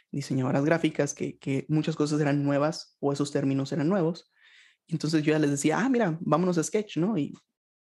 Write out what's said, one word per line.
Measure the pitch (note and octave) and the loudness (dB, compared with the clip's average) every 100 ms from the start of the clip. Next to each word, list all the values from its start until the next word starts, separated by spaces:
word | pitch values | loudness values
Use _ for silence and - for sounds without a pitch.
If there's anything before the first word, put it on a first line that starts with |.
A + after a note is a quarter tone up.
| _ | _
diseñadoras | D3 C#3 C3 B2+ C#3 | -8 -4 -2 0 0
gráficas, | D3 E3 D#3 - C#3+ - | 2 2 2 0 -2 -4
que, | C#3+ - | -8 -8
que | D3 C3+ - | -6 -4 0
muchas | D#3 D#3 D#3 | 0 0 0
cosas | D3 D3+ | 0 0
eran | D3 C#3+ | 2 2
nuevas | C#3+ C#3 D3 - - _ | 2 2 0 -2 -12 _
o | C#3+ | -2
esos | C#3+ C#3+ | 0 -2
términos | C#3+ C3+ C3+ C#3 | 0 0 0 -2
eran | D#3+ D3 | -2 0
nuevos. | G3+ D#3+ E3+ - _ - - - _ - | 2 0 -2 -10 _ -20 -20 -20 _ -8
Y | |
entonces | D#3+ D3+ D#3+ | -4 0 2
yo | D3+ | 2
ya | D#3 | 2
les | D3 | 2
decía, | C#3 D3+ D#3 | 2 0 2
"Ah, | B3+ | 2
mira, | A#3+ F#3+ D#3+ | 2 0 -2
vámonos | - D3+ F#3 F3 | 0 2 2 0
a | |
Sketch, | D3+ G#3+ G#3 D3+ | 0 -2 -4 -2
¿no? | F#3 F#3+ | -2 -2
Y | C#3 - _ _ _ _ | -4 -8 _ _ _ _